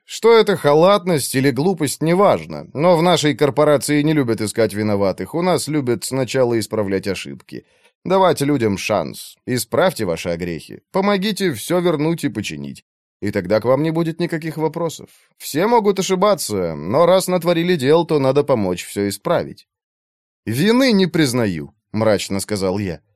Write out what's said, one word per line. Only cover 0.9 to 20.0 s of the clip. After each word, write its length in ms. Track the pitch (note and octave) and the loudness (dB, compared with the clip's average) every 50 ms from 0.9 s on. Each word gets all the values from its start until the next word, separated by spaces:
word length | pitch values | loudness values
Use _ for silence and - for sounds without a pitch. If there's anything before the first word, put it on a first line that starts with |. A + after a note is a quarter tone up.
| G3+ G#3 F3 F3+ E3+ C#3 A2+ - - | 4 2 2 0 -2 -2 -2 -2 -2
или 160 | C3+ C3 C#3 | 0 0 0
глупость, 500 | B2 B2+ D3 F#3+ G3 E3 D#3 B2+ - - | 0 0 0 -2 0 0 -2 -4 -4 -2
неважно, 680 | D3+ D#3+ F3 F#3 G#3 F3+ A#2+ F2 D#2 E2 D#2+ D2 C#2+ - - | -2 0 2 4 4 4 4 2 -2 -6 -12 -14 -14 -10 -6
но 220 | C3 D#3 F3+ F3 | 0 2 2 4
в 60 | D#3 E3+ | 4 4
нашей 320 | F3+ E3+ D3+ C#3+ D3+ C3+ | 2 2 2 2 0 0
корпорации 680 | - D3+ C#3 - D3+ D3+ D3+ D3 C3 - - D3 D3 C#3+ | 2 0 0 2 2 4 4 4 2 2 0 0 0 2
не 100 | D#3 D#3+ | 2 2
любят 280 | D3 C3+ A2+ A2+ G#2+ | 2 2 0 -2 -2
искать 320 | G#2+ G2+ - - A2 G#2 G2 | -4 -4 0 0 0 0 0
виноватых, 600 | G#2 G#2+ G#2+ G#2 G2 G2+ F#2+ F2+ - F#2 - - | -2 -2 0 0 0 0 0 0 -2 -6 -6 -6
у 80 | E3 F3 | -2 0
нас 240 | F#3 E3+ D3 - | 0 0 0 -2
любят 380 | C#3+ D3+ D3+ C3 B2 A#2+ - - | -2 -4 -2 0 0 -2 -2 -4
сначала 560 | - B2+ C3+ C3 A2+ - C3+ B2+ A#2+ A#2+ A2+ | -4 -4 -4 -4 -2 0 2 2 2 2 0
исправлять 480 | G#2 - - G#2+ G#2 F#2+ G2 F#2+ F2+ G2+ | -2 -2 -4 -4 -2 -2 -2 -2 -2 -4
ошибки. 580 | F#2 - - C#2+ C#2 B1+ - - C2+ A#1 - _ _ _ _ _ _ _ _ | -6 -6 -8 -12 -14 -16 -16 -16 -16 -16 -16 _ _ _ _ _ _ _ _
Давать 360 | E3+ F#3 F#3+ F#3+ F3 D3 - | -2 2 2 4 4 2 2
людям 380 | C#3+ C#3 D3 C3 A2+ G#2+ G2 F2+ | 0 0 0 2 2 0 0 -2
шанс. 580 | - - G#2+ F#2+ D#2+ C2 A1 - - - - _ _ | -2 -2 -2 -2 -2 -4 -8 -14 -18 -20 -20 _ _
Исправьте 580 | - B2 A#2+ - - - A#2 E3+ F#3+ - - A2 | -6 -4 -4 -4 -2 0 0 0 0 0 -2 -4
ваши 240 | F2+ E2 E2 - F2+ | -4 -4 -4 -4 -6
огрехи, 540 | E2+ E2 F2+ F2 E2+ D#2 - - - - _ _ - | -4 -4 -4 -6 -8 -8 -10 -14 -18 -20 _ _ -4
помогите 600 | F#3+ F#3+ G3+ G#3 G3 F3+ A3 G3 - G3 F3+ C3+ | -2 0 0 0 0 -2 -4 -4 -2 -4 -4 -4
все 280 | G2+ - - E3+ F3+ | -4 -6 -4 -2 0
вернуть 420 | F3 F3 D#3+ C#3+ D3+ D#3+ E3+ D#3+ - | 0 0 0 0 0 -2 -2 -2 -4
и 60 | C#3+ | -4
починить. 560 | - G#2+ G2+ - D#2+ D2 C#2+ C#2+ C2+ - _ _ _ _ _ _ _ _ | -4 -4 -6 -6 -8 -10 -10 -12 -12 -16 _ _ _ _ _ _ _ _
И 120 | - G#2 - | -8 -4 -4
тогда 260 | G2+ F2+ F2+ G#2+ A2 | -4 -2 0 0 0
к 40 | G#2 | 2
вам 180 | A#2+ C3 C#3 D3+ | 2 2 2 0
не 80 | E3 | -2
будет 300 | D#3+ E3 E3+ E3 E3 - | -2 -2 -2 -4 -4 -4
никаких 380 | F3 D#3+ E3+ D#3+ D#3 D#3+ D3+ D#3 | -6 -4 -4 -6 -8 -8 -6 -4
вопросов. 500 | D#3 D#3+ D3+ E3+ E3 D#3+ - - - - _ _ _ _ _ _ | -4 -4 -4 -4 -6 -8 -8 -10 -16 -20 _ _ _ _ _ _
Все 280 | - - - C#3+ F#3 | -14 -6 -4 -2 0
могут 320 | A3 A#3+ A#3 G#3 G#3 F#3+ G3 | 2 2 2 2 2 0 0
ошибаться, 800 | F3 F3 F#3+ F#3 F#3+ G#3 G3 D3+ - - G#2+ F#2+ F2+ E2+ D#2+ | 0 -2 0 2 2 2 2 0 -2 -4 -4 -2 -2 -4 -4
но 280 | D2 D2+ F2 A2+ D3 F3 | -6 -6 -2 2 4 4
раз 220 | E3+ F#3 F#3+ F3+ | 6 4 4 2
натворили 480 | - F3+ F3+ D#3+ F3 F3 E3 E3+ F3+ F#3 | 0 -2 0 0 0 0 0 2 0 0
дел, 300 | D#3+ B2 C3+ D#3 E3+ E3 | 2 4 4 4 4 4
то 160 | E3 D#3+ D3 | 2 0 2
надо 240 | C3+ C3 C3 C#3+ D3 | 2 2 2 2 2
помочь 400 | D3 C3+ A2+ G2+ F#2 F2+ F2 - | 2 2 0 2 0 -2 -4 -6
все 240 | - - G#2 G2+ G2+ | -8 -4 -2 -2 -2
исправить". 580 | G2 - - F3 F3 C3 D#2 D2 - - _ _ _ _ _ _ _ _ | -2 -4 -4 -2 -2 -2 -2 -4 -10 -16 _ _ _ _ _ _ _ _